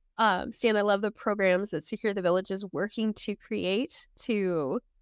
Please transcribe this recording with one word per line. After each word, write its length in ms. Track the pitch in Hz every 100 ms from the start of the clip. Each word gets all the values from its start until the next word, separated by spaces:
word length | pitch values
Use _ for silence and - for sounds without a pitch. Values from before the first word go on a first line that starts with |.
| _ -
um, 340 | 220 180 -
Stan, 240 | - 233 214
I 60 |
love 180 | 208 202
the 100 | 208
programs 600 | - - 208 190 180 202
that 140 | 160
Secure 280 | - 214 220
the 80 | 196
Village 280 | 180 180 -
is 140 | 190 196
working 420 | 143 202 - 220
to 200 | 208 -
create 720 | 202 - 214 180 196 277 - - -
to 580 | - 208 190 165 135 220 - _